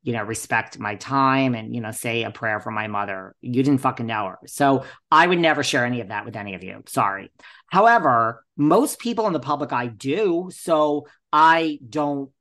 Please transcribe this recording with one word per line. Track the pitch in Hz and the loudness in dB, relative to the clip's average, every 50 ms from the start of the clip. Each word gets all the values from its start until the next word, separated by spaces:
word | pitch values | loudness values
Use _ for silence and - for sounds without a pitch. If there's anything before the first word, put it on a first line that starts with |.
| _ | _
you | 127 117 | -4 -4
know, | 110 | -4
respect | 104 104 113 - - - 123 113 110 - - | -4 -6 -8 -8 -4 0 0 0 0 -4 -12
my | - 104 104 104 | -8 -8 -8 -8
time | 98 - - 135 139 135 135 131 135 135 131 120 | -8 -8 -2 0 2 4 4 4 2 2 0 -2
and, | 113 110 117 117 | -4 -6 -8 -8
you | 120 | -8
know, | 113 110 | -6 -8
say | 110 - - 120 113 117 | -10 -6 -6 -4 -2 -2
a | 113 107 | -4 -4
prayer | 110 - 117 110 107 104 | -8 -6 -4 -4 -4 -4
for | - 113 | -6 -6
my | 110 107 107 | -6 -6 -6
mother." | 107 104 101 101 98 98 95 95 98 _ _ | -4 -4 -4 -4 -4 -6 -10 -10 -16 _ _
You | - 123 123 127 135 | -10 -2 0 2 4
didn't | 147 143 131 | 4 2 2
fucking | 131 135 127 - 117 | 2 -2 -2 -2 -6
know | 113 113 107 101 | -6 -4 -4 -4
her. | 92 90 - - | -6 -10 -12 -18
So | - - - 143 139 135 131 135 - - _ _ _ | -16 -2 2 2 4 4 2 0 -6 -20 _ _ _
I | 156 156 170 | 4 6 6
would | 175 185 175 | 6 4 2
never | 165 160 151 143 139 | 4 2 2 2 0
share | - - 131 123 | 0 0 0 0
any | 120 123 120 | 0 -2 -6
of | 110 95 | -6 -6
that | 107 104 104 | -8 -8 -8
with | 120 107 | -8 -12
any | 110 101 101 95 | -10 -10 -10 -10
of | 87 92 | -12 -12
you. | 95 98 104 - | -14 -16 -16 -16
Sorry. | - - 135 113 101 98 98 98 - _ _ - - - - _ | -6 0 0 0 0 0 -4 -10 -16 _ _ -20 -20 -20 -20 _
However, | _ - 185 214 226 233 226 165 143 123 117 113 113 117 - _ _ _ | _ 2 4 6 6 6 6 4 4 4 4 2 0 -2 -6 _ _ _
most | - 147 151 170 214 285 294 - - | 0 2 4 4 4 2 0 -4 -6
people | - 233 233 226 220 | -6 -4 -4 -2 -2
in | 208 165 | -2 -2
the | 147 | -4
public | 127 143 147 139 147 123 139 | -4 -4 -4 -4 -4 -4 -4
eye | 123 123 | -4 -4
do. | 123 117 101 - 135 143 202 220 190 170 170 185 185 - | -6 -10 -8 -6 -4 -2 0 0 0 0 -2 -4 -8 -14
So | - - 160 165 151 151 151 147 147 147 - _ _ _ _ - | -12 -2 0 2 2 4 2 0 -2 -6 -10 _ _ _ _ 4
I | 151 160 165 165 165 165 156 151 143 135 117 | 6 6 6 6 4 2 -2 -4 -6 -12 -8
don't | 104 151 147 147 143 139 139 135 _ _ | -4 -4 -2 -2 -2 -4 -6 -10 _ _